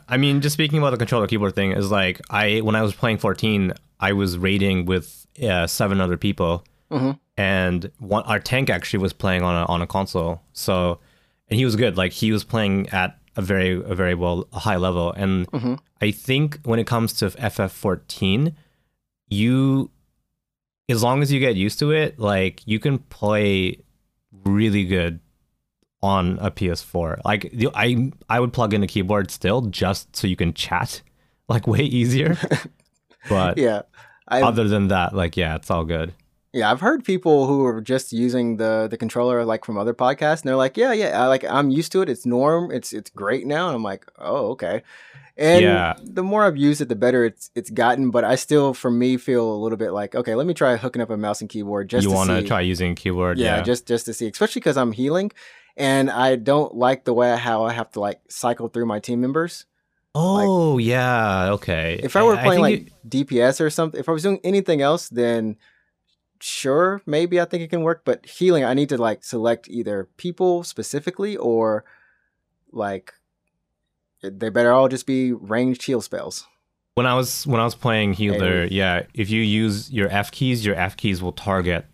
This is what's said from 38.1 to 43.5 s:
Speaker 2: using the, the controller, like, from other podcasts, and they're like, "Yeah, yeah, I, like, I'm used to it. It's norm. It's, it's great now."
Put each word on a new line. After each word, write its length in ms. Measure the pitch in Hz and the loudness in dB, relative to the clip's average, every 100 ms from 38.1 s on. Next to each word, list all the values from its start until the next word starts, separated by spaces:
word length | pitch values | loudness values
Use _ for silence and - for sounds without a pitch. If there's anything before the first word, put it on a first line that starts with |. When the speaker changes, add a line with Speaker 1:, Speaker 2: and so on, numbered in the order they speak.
Speaker 2:
using 440 | 113 123 123 120 110 | -2 0 0 -2 0
the, 320 | 110 110 110 | 0 0 -2
the 60 | 113 | -4
controller, 480 | 113 120 123 120 | -4 0 0 0
like, 200 | 117 110 | 0 -2
from 140 | - 104 | -4 -4
other 160 | 110 | -2
podcasts, 460 | 117 127 143 151 156 | 0 0 2 0 0
and 80 | 135 | 0
they're 80 | 131 | 2
like, 200 | 131 214 | 2 2
"Yeah, 160 | 262 | 0
yeah, 300 | 220 190 92 | 2 0 2
I, 60 | 127 | 4
like, 160 | 131 | 2
I'm 260 | 73 127 143 | 2 2 2
used 220 | 139 160 | 0 0
to 100 | 190 | 0
it. 60 | 185 | 0
It's 180 | 117 123 | -2 0
norm. 460 | 120 143 165 175 | 2 2 2 -2
It's, 200 | 127 - | -6 -8
it's 180 | 107 - | -12 -14
great 360 | - 101 131 | -6 -4 -2
now." 220 | 120 | -2